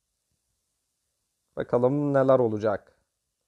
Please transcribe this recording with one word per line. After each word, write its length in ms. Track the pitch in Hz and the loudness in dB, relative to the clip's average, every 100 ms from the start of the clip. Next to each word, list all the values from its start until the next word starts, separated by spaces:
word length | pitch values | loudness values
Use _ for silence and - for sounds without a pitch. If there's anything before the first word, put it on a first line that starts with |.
| _ _ _ _ _ _ _ _ _ _ _ _ _ _ _ - | _ _ _ _ _ _ _ _ _ _ _ _ _ _ _ -12
Bakalım 580 | 139 123 123 147 143 | -4 0 0 0 -2
neler 240 | 139 131 131 | 0 2 2
olacak. 600 | 117 107 107 98 - _ _ _ _ _ | 2 -2 -4 -4 -8 _ _ _ _ _